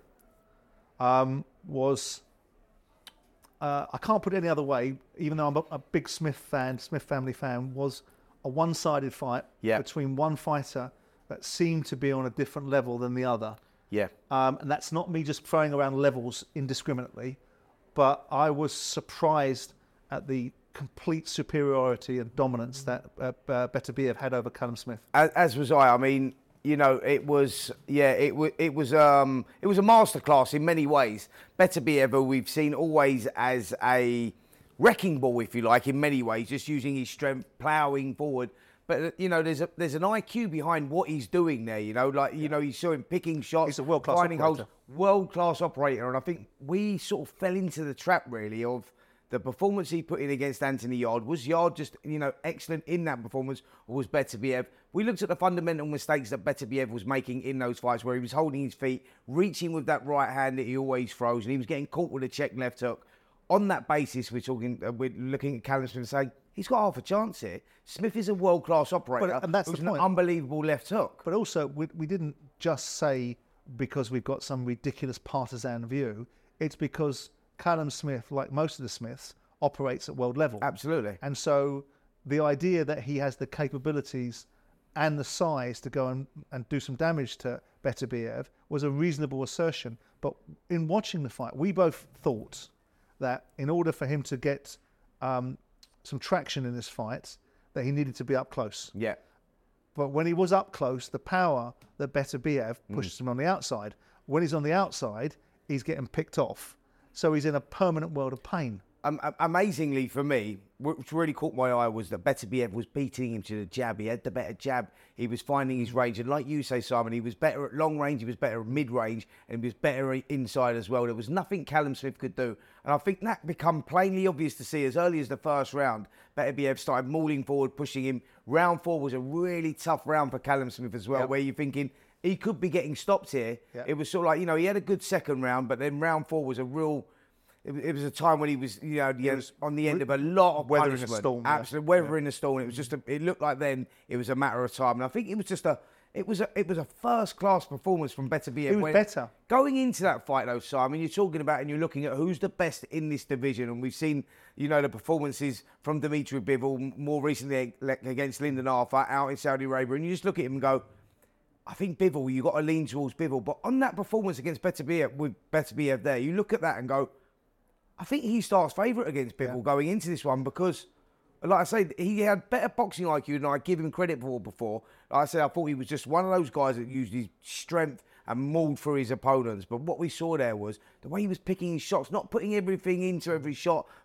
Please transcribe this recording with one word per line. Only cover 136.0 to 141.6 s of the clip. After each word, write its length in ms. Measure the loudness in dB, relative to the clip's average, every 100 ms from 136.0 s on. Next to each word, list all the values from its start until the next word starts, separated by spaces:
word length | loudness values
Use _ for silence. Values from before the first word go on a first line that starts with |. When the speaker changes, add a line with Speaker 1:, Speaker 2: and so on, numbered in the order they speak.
| 0 0 -2
Speaker 2:
four 180 | -2 -2
was 140 | -4
a 40 |
real, 440 | -4 -2 -2 -2 -6 _ _ _ _ _ -10
it, 100 | -6
it 180 | -4
was 100 | -4
a 80 | -4
time 280 | 0 4 4
when 80 | 2
he 80 | -2
was, 240 | -4 -8
you 140 | -6 -2
know, 140 | 0
the 120 | 0
Speaker 1:
He 60 | 0
Speaker 2:
end, 80 | 0
Speaker 1:
was 160 | -4 -8
Speaker 2:
on 140 | -4 0
the 140 | 0
end 80 | 0
Speaker 1:
we-, 60 |
Speaker 2:
of 80 | 0
a 60 | 0
lot 420 | 2 6 6 4
of 100 | 4
Speaker 1:
weathering 220 | 4 4
a 40 | 2
Speaker 2:
punishment. 220 | -2 0
Speaker 1:
storm, 240 | 0 0 2
yeah. 60 |
Speaker 2:
Absolutely, 340 | 0